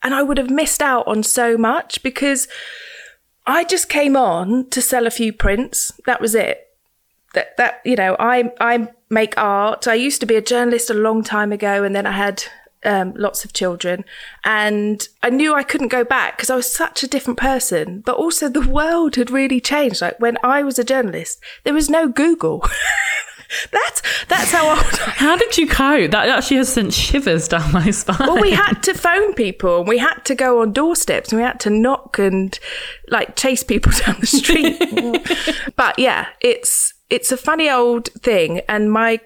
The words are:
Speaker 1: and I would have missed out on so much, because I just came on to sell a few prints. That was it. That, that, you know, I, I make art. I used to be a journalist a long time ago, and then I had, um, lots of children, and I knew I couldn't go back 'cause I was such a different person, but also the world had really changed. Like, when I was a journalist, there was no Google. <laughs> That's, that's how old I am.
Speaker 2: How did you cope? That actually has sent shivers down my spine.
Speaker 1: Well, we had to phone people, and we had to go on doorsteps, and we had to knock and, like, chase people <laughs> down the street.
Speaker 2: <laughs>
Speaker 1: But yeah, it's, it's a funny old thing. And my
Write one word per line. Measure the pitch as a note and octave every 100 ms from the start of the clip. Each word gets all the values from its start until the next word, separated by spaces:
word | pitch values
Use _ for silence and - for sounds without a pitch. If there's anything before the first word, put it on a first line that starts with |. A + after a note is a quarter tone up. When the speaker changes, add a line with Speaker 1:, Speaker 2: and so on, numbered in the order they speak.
Speaker 1:
and | B3+
I | C4+
would | C#4+ C#4
have | B3+
missed | C4+ D#4 -
out | D4 B3+ -
on | G#3+
so | G#3+ - A#3 A3+
much, | A3+ C#4+ - -
because | C4 B3+ C#4 C4+ - - - - - - - _ _ _
I | - D4
just | E4+ F4+ -
came | D4+ D4 C#4
on | A#3 E3+ F#3 B3 B3+
to | -
sell | B3 B3+ A#3
a |
few | - A3+
prints. | A3 G3+ G3+ B3+ - - - -
That | B3
was | A3+ A3
it. | F#3+ - - _ _ _ _ _ _
That, | - - -
that, | A#3+ -
you | - B3
know, | F#3+ F#3
I, | A#3 B3 A#3+ B3
I | A#3 A#3+ A3 _ _
make | A3 A3 -
art. | G#3+ G3+ G#3 A3 A#3+
I |
used | A3+ C4 C#4
to | A3
be | A3
a |
journalist | G#3+ A#3+ B3 A#3 A#3
a |
long | G#3+ A3 A3
time | G#3+ G#3 G#3
ago, | G#3 G#3 G3+
and | G3+
then | G3 G3+
I |
had, | G3 G3+ G3 - - _ _
um, | - G3+ F#3 -
lots | G3+ -
of | G#3
children, | - F#3 F3 F3+ F3+ G3+ - - -
and | - G#3+ G#3+ G#3 G#3 G#3 - _
I | B3
knew | B3+ D4+
I | D4+
couldn't | C#4 D4+ B3+
go | B3+
back | A#3+ C4 G#3 -
'cause | -
I | B3+
was | B3
such | - E4 -
a | C4
different | C#4 B3+ B3
person, | B3+ C4 A#3+ F3 D#3 F#3 A3
but | B3
also | D#4+ D#4+ D4
the | B3+ C4
world | C4 D#4 E4+ D#4+ -
had | A#3+
really | B3+ C4+ B3+
changed. | - D4 C#4 G3
Like, | F3 -
when | A#3 A#3+
I | B3 C#4
was | C#4+ B3
a |
journalist, | A#3+ C4 A3+ E3 E3 - - -
there | -
was | D4 D4+
no | D#4 D#4+
Google. | A#3+ D#4 E4 D#3+ D3+ -
<laughs> | - - - - - - - - - -
That's, | G4 D#5+ - - - -
that's | F4+ -
how | F4 D#4
old | D4+
I | D4+ -
am. | -
Speaker 2:
How | - C#4+ F4
did | A#4 G4+
you | D4+
cope? | - C4+ D4 E3
That | G#3+ -
actually | B3+ - C4+
has | C4
sent | A#3+ G3+
shivers | - - C#4+ C4+ E3 D#3+
down | E3+ D3+
my | E3 E3+
spine. | G3 - F#3+
Speaker 1:
Well, | C4+ F4
we | G#4
had | F4+ G4+ -
to | -
phone | F#4 F4 F4 G#4
people, | G4 G#3 F#3 F#3 F3
and | F3
we | A#3+
had | C4+ -
to | -
go | C4 C4 A#3+
on | A3+
doorsteps, | A3 D#4 E4+ - C3 -
and | A3
we |
had | B3 A#3+
to | -
knock | G#3+ A#3 C#4 - -
and, | G3 F#3+ F#3+ - - - - - -
like, | A3+ - -
chase | B3+ B3+
people | - G#3 - -
<laughs> |
down | - F#3+
the | -
street. | C#4+ - D#4 D#4 -
Speaker 2:
<laughs> | F4 G#3+ A#3+ A#3+ - F4 - - - -
Speaker 1:
But | B3+ -
yeah, | B3+ - - -
it's, | B3 A#3 - - - - _
it's | B3 B3
a | B3+
funny | D4+ D#4+ D#4
old | C4 A#3+ A#3+ A#3 -
thing. | - G#3 D#3+ E3+ -
And | G#3+ G#3+
my | G#3+ A3+ A3+